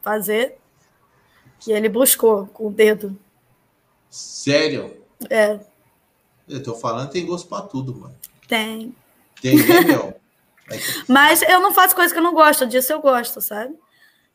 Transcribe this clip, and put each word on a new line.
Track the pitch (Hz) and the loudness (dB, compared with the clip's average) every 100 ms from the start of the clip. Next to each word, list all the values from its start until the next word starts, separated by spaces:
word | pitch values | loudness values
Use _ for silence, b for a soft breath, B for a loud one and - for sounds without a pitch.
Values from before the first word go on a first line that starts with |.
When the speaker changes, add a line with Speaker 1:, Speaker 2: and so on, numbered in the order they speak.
Speaker 1:
fazer. | 202 214 196 214 269 - _ _ _ _ _ _ _ _ _ _ | -6 -4 -2 -2 -4 -6 _ _ _ _ _ _ _ _ _ _
Que | 220 | -4
ele | 214 220 | 0 0
buscou | 220 262 - 226 202 196 | 2 2 2 2 2 -2
com | - 214 | -10 -6
o | |
dedo. | 202 214 214 202 196 _ _ _ _ _ _ _ _ _ | 2 2 2 -4 -14 _ _ _ _ _ _ _ _ _
Speaker 2:
Sério? | - - - 139 147 156 120 92 - _ - 226 | -20 -18 -8 0 2 0 -4 -10 -16 _ -18 -2
Speaker 1:
É. | 220 208 208 - _ _ _ _ _ _ _ - | 2 2 0 -10 _ _ _ _ _ _ _ -16
Speaker 2:
Eu | 139 | -12
tô | 117 113 | -10 -6
falando, | 120 117 143 | -6 -6 -6
tem | 180 170 | -6 -6
gosto | 175 - | -8 -8
pra | 202 | -12
tudo, | 196 131 131 - | -10 -8 -8 -12
mano. | - - - _ - | -18 -20 -20 _ -6
Speaker 1:
Tem. | 226 220 220 226 - _ _ _ - | -4 -4 -10 -14 -18 _ _ _ -8
Speaker 2:
Tem, | 127 302 | -4 -2
né, | - 349 | 2 2
meu? | 175 190 - - | 2 0 -4 -14
Speaker 1:
<laughs> | _ _ _ _ - | _ _ _ _ -16
Speaker 2:
É | - | -12
que | - - - | -10 -8 0
Speaker 1:
Mas | 262 302 320 | 4 6 4
eu | 320 370 | 4 4
não | 392 | 4
faço | 381 370 - | 4 4 4
coisa | 349 | 0
que | 339 | 2
eu | |
não | 349 | 0
gosto, | 320 302 294 247 | 4 4 4 0
disso | 254 254 | 0 -2
eu | 302 | 0
gosto, | 285 240 233 214 | 2 2 -2 -8
sabe? | - 208 254 320 _ _ _ _ _ | -8 -8 -10 -14 _ _ _ _ _